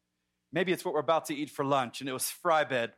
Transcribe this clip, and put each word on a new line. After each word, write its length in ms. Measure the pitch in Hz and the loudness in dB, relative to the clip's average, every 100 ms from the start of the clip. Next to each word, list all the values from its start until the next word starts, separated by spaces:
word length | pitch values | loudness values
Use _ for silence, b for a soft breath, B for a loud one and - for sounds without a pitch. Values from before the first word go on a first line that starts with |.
| _ _ _ _ - | _ _ _ _ -6
maybe 220 | 156 185 | -2 0
it's 100 | 160 | 0
what 100 | 180 | 0
we're 60 | 147 | -2
about 260 | 160 160 - | 2 0 0
to 100 | 147 | -6
eat 140 | 147 | -6
for 140 | - | -2
lunch, 380 | 135 139 120 - | 0 2 0 -6
and 80 | 135 | -6
it 40 | |
was 160 | 131 - | -4 -6
fry 340 | - 175 156 135 | -2 2 4 4
bread, 280 | 127 117 | 0 -2